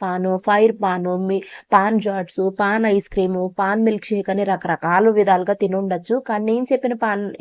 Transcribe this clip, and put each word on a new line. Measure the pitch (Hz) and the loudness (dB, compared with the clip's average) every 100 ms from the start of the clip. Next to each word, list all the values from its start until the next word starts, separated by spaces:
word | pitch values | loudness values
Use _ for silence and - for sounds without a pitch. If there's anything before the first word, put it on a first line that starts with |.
పాన్, | 190 180 185 185 208 | -4 -2 0 0 2
ఫైర్ | 208 220 220 | 4 4 2
పాన్, | 196 180 180 180 190 | -2 -2 -2 -2 -2
మీ | 190 - - - | -4 -4 -14 2
పాన్ | 196 202 220 202 | 4 4 0 0
జాట్స్, | 196 175 - 190 190 | -4 -6 -2 -2 0
పాన్ | 202 214 220 | 0 2 2
ఐస్ | 202 - | 0 0
క్రీమ్, | - 185 185 185 180 | -2 0 0 -4 -2
పాన్ | 190 214 226 | -2 2 0
మిల్క్ | 208 - | 0 -4
షేక్ | 208 196 | -4 -2
అని | 196 202 | -2 0
రకరకాల | 180 185 165 165 180 220 214 | -2 -2 -4 0 4 4 4
విధాలుగా | 196 185 185 202 | 4 2 2 0
తినుండొచ్చు. | 196 190 196 175 175 247 262 | 0 -2 -2 -4 -2 -4 -2
కానీ | 214 214 | -2 0
నేను | 233 254 | 0 0
చెప్పిన | 254 247 226 | 0 0 -2
పాన్ | 226 202 202 - | -2 -2 -4 -6